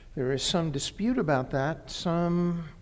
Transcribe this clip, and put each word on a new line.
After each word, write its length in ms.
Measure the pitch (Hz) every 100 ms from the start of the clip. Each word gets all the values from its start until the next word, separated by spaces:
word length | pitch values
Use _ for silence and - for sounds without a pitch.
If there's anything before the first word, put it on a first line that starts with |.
| - -
There 180 | 127
is 80 | 135
some 300 | - 175 165
dispute 480 | 139 - - 214 254
about 320 | 160 135 127
that. 380 | 139 139 165 -
Some 720 | - 180 170 175 175 175 170 156 -